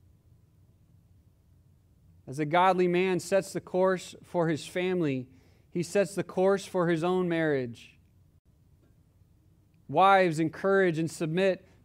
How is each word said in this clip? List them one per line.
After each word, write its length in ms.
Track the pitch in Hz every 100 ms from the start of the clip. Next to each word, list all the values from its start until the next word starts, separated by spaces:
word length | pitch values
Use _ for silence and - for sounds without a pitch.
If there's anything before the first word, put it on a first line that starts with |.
| _ _ _ _ _ _ _ _ _ _ _ _ _ _ _ _ _ _ _ _ _ _ -
As 140 | 135
a 60 | 151
godly 420 | 175 185 180 180
man 320 | 175 190 180
sets 320 | - 196 185
the 80 | 175
course 560 | - 180 185 185 - -
for 240 | - 175 165
his 180 | 156 -
family, 600 | 180 180 180 156 131 127 - _ _ _
he 140 | 175
sets 320 | 160 202 196 -
the 80 |
course 420 | 170 - 190 196 196
for 220 | 185 170
his 160 | 170
own 240 | 170 185 180
marriage. 720 | 165 160 139 123 113 - _ _ _ _ _ _ _ _ _ _ _ _ _ _ _ _ _ _ _ -
Wives 500 | 143 190 196 185 156
encourage 580 | 160 - 196 196 190 156
and 140 | 165
submit 560 | - 165 165 190 180 - _